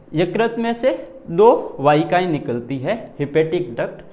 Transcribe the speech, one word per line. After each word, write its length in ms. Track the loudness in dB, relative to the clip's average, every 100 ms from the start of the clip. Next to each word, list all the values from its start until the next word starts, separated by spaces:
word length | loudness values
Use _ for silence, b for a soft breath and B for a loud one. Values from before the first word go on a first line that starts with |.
| -6
यकृत 400 | -2 0 0 -2 -2
में 140 | -4
से 180 | -2 -2 -2 -8 -16 -6
दो 460 | 4 6 6 0 0
वाहिकाएं 460 | 4 4 4 0 0
निकलती 520 | -2 -4 -6 -6 -6
है, 180 | -4 -6 -8 -8
hepatic 560 | -2 0 0 -2 -4
duct, 280 | -6 -8 -8 -20